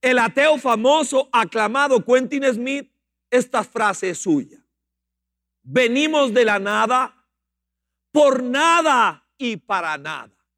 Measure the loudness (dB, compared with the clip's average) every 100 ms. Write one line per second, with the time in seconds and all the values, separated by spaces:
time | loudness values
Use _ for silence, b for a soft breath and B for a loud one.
0 | 0 0 0 0 2 2 0 0 2 2
1 | 2 -2 0 -2 -2 -2 -2 0 0 0
2 | 2 0 0 -2 -2 -2 -4 -8 -10 _
3 | _ _ _ -2 0 -4 -4 -2 -2 -2
4 | -6 -6 -2 -2 -2 -16 _ _ _ _
5 | _ _ _ _ _ _ -6 0 0 0
6 | 0 0 2 2 2 2 -2 -2 0 0
7 | -2 -8 _ _ _ _ _ _ _ _
8 | _ 2 4 2 -2 0 2 2 2 2
9 | 0 -2 _ _ -8 -8 -6 -6 -4 -8
10 | -10 -14 -16 _ _